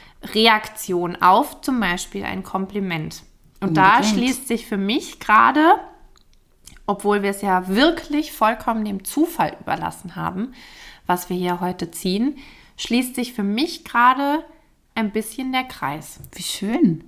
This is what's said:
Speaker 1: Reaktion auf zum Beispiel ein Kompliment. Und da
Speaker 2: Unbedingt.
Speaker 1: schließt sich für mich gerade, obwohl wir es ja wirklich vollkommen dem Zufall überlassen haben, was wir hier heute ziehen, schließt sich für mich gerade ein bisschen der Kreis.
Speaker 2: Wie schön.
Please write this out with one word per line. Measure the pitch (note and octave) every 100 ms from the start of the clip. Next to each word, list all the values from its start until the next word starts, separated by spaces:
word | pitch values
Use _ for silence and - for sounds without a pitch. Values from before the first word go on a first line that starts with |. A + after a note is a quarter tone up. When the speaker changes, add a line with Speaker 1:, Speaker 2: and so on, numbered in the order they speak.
| - - -
Speaker 1:
Reaktion | G#3+ A3+ G#3+ - - - F3 F3 -
auf | F3+ G#3 D4 -
zum | - B3+
Beispiel | F#3 F3 - G3+
ein | - F#3
Kompliment. | - F#3+ F#3+ G3+ F#3+ E3 D#3+ - - _ _ -
Und | E3+ D#3+
da | F#3+ A3
Speaker 2:
Unbedingt. | G#3+ G3
Speaker 1:
schließt | B3+ B3+ -
sich | A3+ -
für | G3
mich | G3 C#4+ - -
gerade, | - A3 A3+ C#4+ E4 G#4+ - - - _ _ _ _ _ - - -
obwohl | G3 G#3 G#3
wir | G3+
es | G3
ja | G3+ F#3 F#3
wirklich | G3+ D#4+ E4 - D4 D#4
vollkommen | - A3 A3+ - A3+ G#3
dem | F#3+ -
Zufall | C#4+ E4 - D#3+ -
überlassen | - D#3+ E3 - F3 E3+
haben, | E3 F#3 B3+ - - - - - -
was | F4 -
wir | F3+
hier | F3+ F3
heute | F3+ F3+ E3+
ziehen, | - F#3 G3 C4+ C#4+ - - - -
schließt | - A#3+ B3+ B3+
sich | A#3+
für | -
mich | G3 G#3+ E4+ - -
gerade | A#3 B3 C4 C#4 D4+ D#4 - _ _ _ -
ein | G#3+
bisschen | A3 G#3+ - C4
der | B3+
Kreis. | B3+ - C#3 D3+ - - -
Speaker 2:
Wie | -
schön. | - - G3 B3+ A3+ D#3+